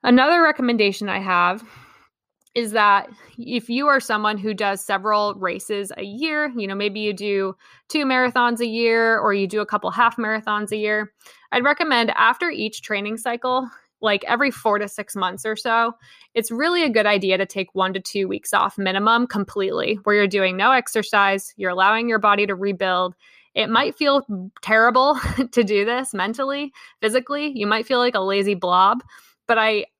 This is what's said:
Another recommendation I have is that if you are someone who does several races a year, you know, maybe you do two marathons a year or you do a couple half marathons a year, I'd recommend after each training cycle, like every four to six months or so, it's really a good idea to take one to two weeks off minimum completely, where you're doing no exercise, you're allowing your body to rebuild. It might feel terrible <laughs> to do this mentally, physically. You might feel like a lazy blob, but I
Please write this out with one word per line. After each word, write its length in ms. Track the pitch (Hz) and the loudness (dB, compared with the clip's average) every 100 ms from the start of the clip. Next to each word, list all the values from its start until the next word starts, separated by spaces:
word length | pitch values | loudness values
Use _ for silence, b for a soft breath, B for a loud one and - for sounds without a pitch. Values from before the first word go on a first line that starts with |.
Another 400 | 247 247 277 339 | 6 4 6 6
recommendation 680 | 320 302 247 233 202 190 208 | 4 2 0 2 2 0 -6
I 100 | 190 | -4
have 440 | 190 180 175 202 226 B B B B _ _ _ _ 240 | 0 2 2 0 -10 B B B B _ _ _ _ -6
is 160 | 226 | -2
that 360 | 220 208 202 - 208 B - | 2 4 4 2 -18 B -18
if 320 | 233 240 226 | -6 -6 -2
you 180 | 240 294 | 0 2
are 120 | 269 | 2
someone 380 | - 214 214 214 | 2 -2 0 -2
who 160 | 214 | -6
does 300 | 202 202 196 | -2 -2 -4
several 500 | - 196 208 208 208 196 | -4 -2 0 0 0 -2
races 560 | 185 175 - 208 190 - | -6 -6 -6 -6 -6 -10
a 60 | |
year, 480 | 202 214 320 302 302 240 | -12 -6 -4 -2 -4 -4
you 120 | 196 | -6
know, 80 | 196 | -4
maybe 240 | 202 202 | -4 -4
you 140 | 208 | -6
do 420 | 202 202 196 190 190 b b _ | -4 -4 -2 -2 -8 b b _
two 160 | 311 269 | -2 0
marathons 540 | 254 254 254 240 233 | 2 2 2 0 0
a 80 | 240 | -4
year 500 | 226 233 233 226 226 | 0 2 2 2 2
or 140 | 214 | 2
you 140 | 202 190 | 0 0
do 140 | 214 | -2
a 40 | 208 | -2
couple 240 | 208 185 | -2 -2
half 280 | 208 233 233 | 2 2 2
marathons 540 | 214 220 214 208 208 | -4 -4 -4 -6 -4
a 60 | 214 | -4
year, 360 | 208 214 208 _ b b b | -2 -2 -4 _ b b b
I'd 120 | 247 | 0
recommend 480 | 262 294 320 247 226 | 0 0 0 2 0
after 400 | - - 330 349 | 2 2 2 -4
each 300 | - 214 - | -4 -6 -8
training 360 | - 208 208 226 | -6 -6 -6 -6
cycle, 520 | 240 240 254 254 247 B B _ | -6 -4 -2 -2 -4 B B _
like 200 | 214 202 - | -2 -2 0
every 260 | 240 277 | 0 0
four 260 | - 226 208 | 0 0 0
to 100 | 202 | -2
six 280 | - 208 202 | -8 -10 -4
months 300 | 185 190 220 | -4 -4 -8
or 100 | 214 | -6
so, 380 | 240 226 233 233 b b b 233 | 0 0 0 -4 b b b -4
it's 160 | 226 | -4
really 320 | 233 320 349 | -2 0 0
a 60 | 311 | 2
good 180 | 226 208 | 2 2
idea 300 | 202 190 185 | 0 2 0
to 80 | 196 | 0
take 280 | 202 185 | -4 -6
one 200 | 190 185 | -2 -2
to 60 | 190 | -4
two 280 | - 202 190 | -6 -4 -4
weeks 260 | 196 - | -6 -2
off 240 | 202 202 - | 0 0 -2
minimum 480 | 190 190 214 233 247 | -2 0 2 2 0
completely, 680 | 214 196 202 196 - - 214 | -4 -4 -4 -2 -2 -2 -2
where 140 | 208 208 | 0 2
you're 100 | 202 | 2
doing 300 | 202 190 185 | 2 0 2
no 140 | 214 | 2
exercise, 840 | 262 247 226 208 208 196 196 - - | 2 0 -4 0 2 2 0 -6 -6
you're 160 | 190 | -4
allowing 380 | 180 190 220 233 | 2 2 2 0
your 100 | 220 | 2
body 260 | 208 202 202 | 2 2 0
to 80 | |
rebuild. 640 | 185 202 180 190 180 185 - b b b - | -2 -4 -2 0 0 -2 -6 b b b -4
It 140 | 214 | 0
might 260 | 226 285 - | 0 0 0
feel 560 | 294 277 277 196 190 - | 2 2 0 -10 -10 -14
terrible 560 | - 220 233 233 269 277 - - | 2 4 6 4 4 2 -2 -2
<laughs> 160 | 254 | 0
to 120 | 240 | 2
do 220 | 202 208 208 | 2 2 2
this 280 | 247 262 | -2 -4
mentally, 600 | 202 190 226 269 285 285 B B B | -4 -4 -2 -4 -4 -6 B B B
physically. 500 | 220 247 247 285 294 254 | 0 0 0 -4 -4 -4
You 100 | 208 | -2
might 220 | 220 233 | -2 0
feel 120 | 247 | 2
like 160 | 247 220 | 2 0
a 40 | |
lazy 360 | 190 196 196 190 | 0 0 0 0
blob, 480 | 180 180 190 240 - b b b - | 2 4 4 2 -6 b b b 0
but 100 | 226 | 2
I 280 | 220 214 - | 2 0 -4